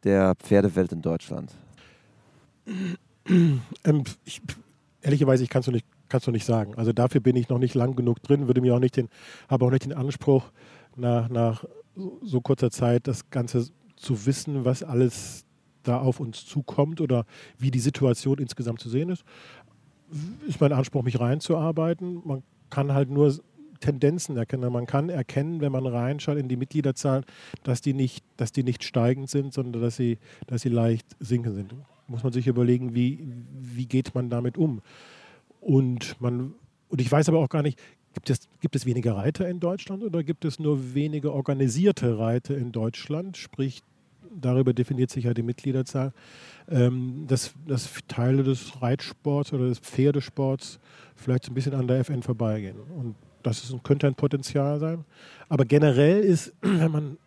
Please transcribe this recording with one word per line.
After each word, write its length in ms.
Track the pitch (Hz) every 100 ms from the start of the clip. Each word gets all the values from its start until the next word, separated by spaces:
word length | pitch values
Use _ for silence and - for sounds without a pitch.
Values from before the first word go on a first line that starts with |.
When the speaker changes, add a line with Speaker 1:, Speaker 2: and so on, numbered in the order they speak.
Speaker 1:
der 320 | 101 98 95
Pferdewelt 560 | 92 - 101 98 90 90
in 120 | 85
Deutschland? 500 | 80 82 - 71 71 - - - - _ _ _ _ _ _ _ - 190 190 175 _ _ -
Speaker 2:
Ähm, 720 | 185 170 135 - - - 151 117 -
ich, 180 | - - - - - _ _ _
ehrlicherweise, 420 | - 139 135 131
ich 60 | 123
kann's 180 | 131 123
noch 60 |
nicht, 120 | 120 - _ _
kann's 180 | 131 -
noch 60 |
nicht 140 | 117 -
sagen. 280 | 113 101
Also 180 | 117 113
dafür 280 | 113 123 143
bin 160 | 113 123
ich 120 | 117
noch 100 | 123
nicht 180 | 127 127
lang 180 | 120
genug 280 | 127 120 117
drin, 260 | - 143 135
würde 120 | 127
mir 140 | 127
auch 60 | 123
nicht 160 | 127 -
den, 120 | 113 - - - -
habe 180 | 131 123
auch 40 |
nicht 140 | 131
den 80 | 135
Anspruch, 580 | 135 131 139 - 135 - _ - - - -
nach, 320 | 120 120 117
nach 360 | 120 117 113 - - - - 190 -
so 180 | 226 127
kurzer 320 | 120 135 123
Zeit 340 | - 120 120 127
das 240 | 117 -
Ganze 380 | 131 120 123 120 _ _
zu 320 | _ - 117 107
wissen, 380 | 135 - 143
was 180 | 123 127
alles 640 | - 123 127 - - - - _ _ _
da 140 | - 120
auf 200 | 131 120
uns 280 | 127 110 -
zukommt 540 | 147 135 - 147 165
oder 240 | 151 123 117 - - _
wie 120 | 131
die 80 | 127
Situation 600 | 120 139 135 120 - 139
insgesamt 420 | 131 - 120 113
zu 80 | 120
sehen 220 | 120 165
ist. 120 | 180 _ - - - - _ _ _ _ 156 160 254 302
Ist 120 | 156
mein 120 | 143
Anspruch, 320 | 139 135 143
mich 160 | 127 117
reinzuarbeiten. 1000 | 120 143 - 165 156 160 160 170 180 175
Man 180 | 175 135 - _ _
kann 220 | - 139
halt 160 | 139 135
nur 260 | 143 147 147 - _ - 170
Tendenzen 560 | - 139 143 175 - 131
erkennen. 360 | 113 131 123
Man 140 | 120 120
kann 220 | 139 160
erkennen, 520 | 175 127 - 147 170
wenn 120 | 147
man 120 | 131
reinschaut 540 | 131 120 120 143 - 147
in 80 | 127
die 80 |
Mitgliederzahlen, 720 | 123 131 151 139 127 143 135 131 - - -
dass 160 | - 123
die 140 | -
nicht, 280 | 135 131 - _ -
dass 160 | 117
die 100 | -
nicht 220 | 127 120
steigend 440 | - 127 117 131 135
sind, 240 | 143 139
sondern 300 | 131 123 117
dass 140 | 117 113
sie, 220 | 123 113 - - -
dass 160 | 120
sie 60 | 131
leicht 360 | 120 117 113 - -
sinkend 380 | 110 120 117 101
sind. 180 | 101 123 139 _ -
Muss 160 | 117
man 100 | 123
sich 140 | 120 123
überlegen, 480 | 120 123 123 127
wie, 320 | 117 123 143 156 120 120 135
wie 280 | 127 120 123
geht 280 | 131 131
man 160 | 127 123
damit 260 | 120 123 -
um? 260 | 160 113 - - - - - - _ _
Und 540 | - 135 131 123 - -
man, 340 | 123 120 131 - _ _ _
und 100 | 147
ich 100 | 123
weiß 180 | 147 156
aber 120 | 160
auch 80 | 143
gar 140 | 160
nicht, 140 | 147 135 - _ _
gibt 160 | - -
es, 180 | 131 - _
gibt 160 | 156 135
es 100 | 127
weniger 300 | 123 117 101
Reiter 320 | 113 156 180
in 100 | 180
Deutschland 460 | 170 185 - 196
oder 180 | 220 170
gibt 220 | 143 165
es 160 | 160 -
nur 340 | 156 143 127
wenige 380 | 127 151 151 143
organisierte 880 | 143 135 139 135 117 196 - 123 110
Reiter 360 | 113 120 - 139
in 140 | 123
Deutschland? 680 | 113 110 113 - 151 190 180
Sprich, 460 | - - 135 - _ _ _ _ - 202
darüber 320 | 127 127 131
definiert 360 | 120 123 131 127
sich 140 | -
ja 100 | 120
die 80 | 117
Mitgliederzahl, 720 | 117 123 139 131 127 139 131 - - - - - -
ähm, 540 | 143 123 127 127 127 151
dass, 260 | 127 - - 156
dass 240 | 131 - - -
Teile 380 | - 123 135
des 360 | 135 131 - -
Reitsports 720 | 120 135 - - 151 143 143
oder 140 | 139 127
des 140 | 123
Pferdesports 960 | - - 139 143 135 - 135 135 - - _ - - _
vielleicht 280 | - 127
so 60 | -
ein 40 |
bisschen 200 | 123 135
an 140 | 135 127
der 100 | 127
F 120 | 123
N 120 | 139
vorbeigehen. 540 | 120 113 113 107 98 101 123 175
Und 200 | 123 104 - _
das 220 | - 117
ist, 100 | 120 127
könnte 240 | - 139 143
ein 80 |
Potenzial 640 | 131 143 143 135 147 139 147
sein. 260 | 160 170 156 - - - -
Aber 160 | 143
generell 560 | 127 147 151 127 147 196
ist, 320 | 202 170 - -
<clears throat> 40 |
wenn 280 | 190 190 160
man 240 | 151 147 151